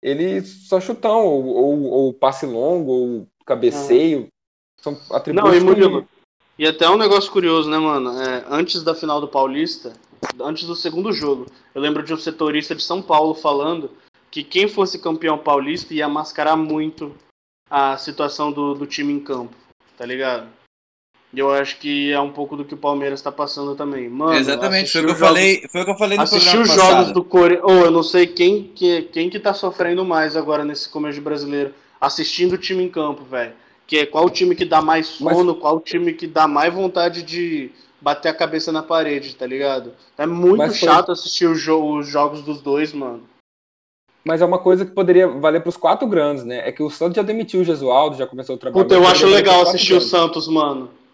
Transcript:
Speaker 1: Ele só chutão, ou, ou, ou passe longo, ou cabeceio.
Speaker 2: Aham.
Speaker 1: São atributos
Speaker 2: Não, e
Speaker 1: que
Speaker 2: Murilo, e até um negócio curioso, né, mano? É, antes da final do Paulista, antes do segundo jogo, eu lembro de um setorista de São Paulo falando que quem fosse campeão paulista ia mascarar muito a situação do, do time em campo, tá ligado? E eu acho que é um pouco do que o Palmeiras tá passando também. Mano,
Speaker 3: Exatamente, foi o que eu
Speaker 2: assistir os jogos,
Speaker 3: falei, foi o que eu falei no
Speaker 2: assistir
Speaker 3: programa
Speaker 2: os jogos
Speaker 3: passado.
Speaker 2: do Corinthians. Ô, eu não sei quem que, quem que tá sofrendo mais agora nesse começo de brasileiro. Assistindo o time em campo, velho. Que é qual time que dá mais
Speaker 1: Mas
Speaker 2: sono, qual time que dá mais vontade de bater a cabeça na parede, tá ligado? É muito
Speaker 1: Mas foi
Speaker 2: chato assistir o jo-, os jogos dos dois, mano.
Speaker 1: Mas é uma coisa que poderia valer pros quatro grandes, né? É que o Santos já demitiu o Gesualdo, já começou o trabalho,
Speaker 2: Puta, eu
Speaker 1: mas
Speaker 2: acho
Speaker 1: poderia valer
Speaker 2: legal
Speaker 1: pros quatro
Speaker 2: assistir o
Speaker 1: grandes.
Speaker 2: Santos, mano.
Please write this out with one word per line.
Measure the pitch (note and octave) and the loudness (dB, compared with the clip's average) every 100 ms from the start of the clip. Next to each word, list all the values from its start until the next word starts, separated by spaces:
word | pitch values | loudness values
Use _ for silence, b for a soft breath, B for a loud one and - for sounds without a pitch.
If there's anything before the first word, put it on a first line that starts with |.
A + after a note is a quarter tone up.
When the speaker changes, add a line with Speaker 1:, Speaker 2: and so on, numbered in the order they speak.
Speaker 1:
Ele | A#2+ C#3 F3+ F#3+ | -4 -4 -2 -4
só | F#3 - - F#3+ | -8 -20 -2 -2
chutão, | F#3 A#3 A3+ A3 | -2 -4 0 2
ou, | G#3 C#3+ C3 | 2 0 -2
ou, | A#2+ C#3 D3 | 0 2 0
ou | C#3 C3 C3+ | 0 0 0
passe | B2 C3+ C3+ D3 | 0 -2 -2 -6
longo, | A#2 C#3 F3 D3 | -4 -2 -2 0
ou | B2+ B2 A#2+ F#2+ _ - | -2 -2 -4 -10 _ -6
cabeceio. | B2 A#2+ C#3+ C#3 B2 E3 D3 | 0 0 0 2 4 4 0
Speaker 2:
Aham. | G#2+ _ _ _ _ _ | -6 _ _ _ _ _
Speaker 1:
São | - C#3+ - - | -12 -12 -6 -6
atributos | - E3 G#3 | -2 2 6
Speaker 2:
Não, | F3+ | 6
e | |
Speaker 1:
que | F#3 | 6
Speaker 2:
Murilo, | G3 F#3+ C#3 - _ _ _ _ _ | 6 4 2 -8 _ _ _ _ _
e | D#3 | -2
até | D#3+ E3+ | 2 4
um | G3+ | 4
negócio | G#3+ G3+ G3 | 4 2 2
curioso, | G3+ F3 D#3+ D3+ | 0 2 2 0
né, | D#3 | 0
mano? | D#3 D3 B2 B2 | 0 -2 -4 -4
É, | C3 B2+ - | -6 -6 -4
antes | C#3+ F3+ F3 | -4 -2 -2
da | D#3+ | -4
final | D#3+ D#3 D3 | -4 -4 -4
do | D3 | -2
Paulista, | C#3+ C3+ C#3 D#3+ - B2 A2+ _ _ - B2 | -2 -2 -2 -6 -8 -14 -18 _ _ -12 -8
antes | C3+ D#3+ E3+ | -8 -8 -10
do | E3+ | -8
segundo | F3 D#3+ G3+ | -6 -6 -6
jogo, | E3+ D3 C3+ B2+ b b | -4 -2 -4 -6 b b
eu | C#3 | -6
lembro | D3 D3 | -4 -4
de | C#3+ | -6
um | D#3+ | -8
setorista | D#3+ D#3 D#3 D3 D3+ D#3 | -8 -4 -4 -4 -6 -8
de | |
São | - F3+ | -6 -8
Paulo | F#3 D#3 D#3 | 0 0 0
falando | D#3 D#3 C#3+ D3+ E3+ C#3 b b _ _ | -2 -2 -2 -2 -6 -8 b b _ _
que | D3+ | -14
quem | C#3+ F3+ G3+ | -4 0 0
fosse | G#3 F#3+ F3 | 0 -2 -2
campeão | E3+ D#3+ E3 D3+ | -6 -2 -2 -2
paulista | D#3 C#3+ C#3 E3+ - | 0 0 0 -6 -6
ia | D#3 D3 | -4 -4
mascarar | D3 D3+ - D3+ D#3+ | -4 -6 -4 0 0
muito | D#3 D#3 D#3 D#3 D3 C#3+ _ _ _ _ _ | 0 -2 -4 -8 -16 -16 _ _ _ _ _
a | C#3+ C3+ C3+ | 0 0 -2
situação | - C#3+ D3 C#3+ D3 | -8 -6 -6 -4 -6
do, | C#3+ C#3+ | -4 -4
do | C#3+ C#3+ | -4 -8
time | - C#3+ | -6 -4
em | C#3+ | -4
campo, | C#3 C3 A#2+ - _ _ _ _ | -6 -8 -10 -16 _ _ _ _
tá | A#2+ | -10
ligado? | B2+ C3+ B2 A2+ A2+ _ _ _ _ _ _ _ | -6 -4 -4 -8 _ _ _ _ _ _ _ _
E | C3 | -2
eu | C#3 | 0
acho | C#3 C#3 - | 0 -2 -8
que | D3 C#3+ C#3+ | -6 -4 -2
é | C#3+ | -2
um | C#3+ | -4
pouco | C#3+ C#3+ C#3+ | -6 -10 -10
do | |
que | C#3+ C#3 | -12 -6
o | |
Palmeiras | C#3+ C#3+ C#3 C#3 | -4 -2 -4 -6
tá | C#3+ | -10
passando | C#3 C#3+ - C#3+ C#3 | -8 -8 -6 -8 -8
também. | C#3+ C#3 A#2+ | -8 -8 -10
Mano, | B2+ D#3 D#3+ | -4 0 0
Speaker 3:
Exatamente, | C3+ C#3 - F#3+ F#3+ | 0 -2 -2 -2 -2
foi | E3 | -2
o | D#3+ | 0
que | |
eu | |
Speaker 2:
assistir | E3+ | 0
os | |
jogos, | E3 | 2
Speaker 3:
falei, | E3+ F#3+ F#3+ - | 4 4 2 -4
foi | F3 | -6
o | F3+ | -4
que | |
eu | F#3+ | -2
falei | G#3 G3 | -2 0
no | |
Speaker 2:
assistir | F#3+ G#3 - | 0 2 4
Speaker 3:
programa | A#3 A3+ | 4 4
Speaker 2:
os | G3 | 6
jogos | F#3 F#3 | 6 6
Speaker 3:
passado. | F3+ | 4
Speaker 2:
do | F#3 | 0
Corinthians. | E3+ F#3 F3 F3 F#3 | 2 4 6 4 6
Ô, | F#3 E3+ | 6 8
eu | |
não | E3 | 4
sei | D#3+ F3+ E3+ | 2 2 2
quem | F3 F3 G#3 G3+ | 4 2 2 -4
que, | - F3+ E3+ | -2 0 0
quem | E3 E3 F3 | -2 -4 -4
que | G3 | -2
tá | G#3+ | -4
sofrendo | G3 F#3+ F3+ F3 F3 F#3 | -2 -6 -2 -2 0 0
mais | D#3+ D#3 D#3 | 0 0 -2
agora | D3 D3+ | -2 -2
nesse | D3 C#3+ - | -4 -8 -10
começo | D3+ D3+ C#3+ | -8 -8 -6
de | |
brasileiro. | D3 D3 C#3+ C#3+ C#3 b b b | -6 -6 -4 -4 -6 b b b
Assistindo | C#3+ - D3+ - F3+ | -4 -4 -6 -2 -2
o | F3+ | -2
time | - F#3 | -4 -4
em | F3+ | -4
campo, | E3+ D3+ C#3+ | -4 -6 -6
velho. | C3 B2+ A#2+ - b b _ | -8 -8 -8 -10 b b _
Que | D#3 | 0
é | D3 | 0
qual | D#3 F3 | 2 2
time | F3 F3+ F3 | 2 0 0
que | |
dá | F3 D#3 | 2 2
mais | D#3 D#3+ D#3+ - | 4 0 0 -6
Speaker 1:
Mas | D3 E3+ | 0 2
Speaker 2:
sono, | F3+ E3 | 2 0
qual | D3 D#3+ | 0 0
time | - F3 E3+ | -2 -4 -2
que | D#3+ E3+ | -4 -6
dá | D#3 D#3 | 2 2
mais | C#3+ E3 | 2 0
vontade | F3 F#3+ F3+ F3 E3+ | 0 -4 0 -2 -4
de | D#3 E3+ E3+ D#3 B2+ b b _ | -12 -6 -4 -6 -8 b b _
bater | C#3+ C#3+ D#3+ | -4 -2 -2
a | |
cabeça | D#3 D#3+ D#3+ D#3+ | -2 -4 -4 -4
na | D#3+ | -6
parede, | D#3 E3 D#3 C#3+ C3+ - | -2 -2 0 -4 -8 -12
tá | B2+ | -10
ligado? | C3 C#3 C3 A#2+ - b - | -4 -4 -4 -8 -20 b -6
É | D#3 | -4
muito | E3+ F3+ G3 | 2 4 4
Speaker 1:
Mas | D3+ C#3 | 2 0
foi | E3+ | 4
Speaker 2:
chato | D#3 F3+ | 4 2
assistir | E3+ - - E3+ | -4 -6 -2 0
o | D#3+ | 0
jo-, | D3 D#3+ D3+ D3 | 0 0 0 -4
os | C#3+ | -4
jogos | C#3+ D3 D3+ | -2 -2 -2
dos | C#3+ D3 | -10 -10
dois, | C#3+ C#3+ D3+ | -4 -2 -2
mano. | D3 C3 A#2 A2+ _ _ _ _ _ _ _ _ _ | -6 -12 -12 _ _ _ _ _ _ _ _ _ _
Speaker 1:
Mas | - D#3+ | -4 2
é | F3+ | 2
uma | F3+ | 2
coisa | F#3 F#3 F#3+ | 4 2 2
que | |
poderia | - F3+ F3+ F#3 | -2 4 6 4
valer | C3 D3+ D#3+ | 2 0 0
pros | E3 - | -2 -2
quatro | E3 G3+ B3+ | 0 0 0
grandes, | F#3+ D3 C#3+ | 0 0 -2
né? | A#2+ B2 A#2 | -6 -8 -8
É | |
que | - | -6
o | D3+ | -8
Santos | - E3+ F3+ | -4 -4 -2
já | |
demitiu | G3+ A3 A3 F#3 | -2 -4 -4 -2
o | |
Gesualdo, | F3 D3+ C3+ B2+ D#3 C3+ | 0 -2 2 2 2 -2
já | C3 | -10
começou | B2+ B2+ B2+ | -10 -10 -10
o | |
trabalho, | C3 D3+ | -2 2
Speaker 2:
Puta, | B2 F#3 | 6 8
eu | |
Speaker 1:
mas | F3+ | 8
Speaker 2:
acho | F3+ | 6
Speaker 1:
poderia | F#3+ G3+ | 6 6
valer | |
Speaker 2:
legal | G3 F3+ | 6 6
Speaker 1:
pros | |
quatro | F3 F3+ | 4 2
Speaker 2:
assistir | - | 2
o | F3+ | 2
Speaker 1:
grandes. | F3 | 4
Speaker 2:
Santos, | F3+ E3 D#3+ D#3 | 0 0 -2 -2
mano. | D#3+ D3 C3+ B2+ - _ | 0 0 -4 -10 -20 _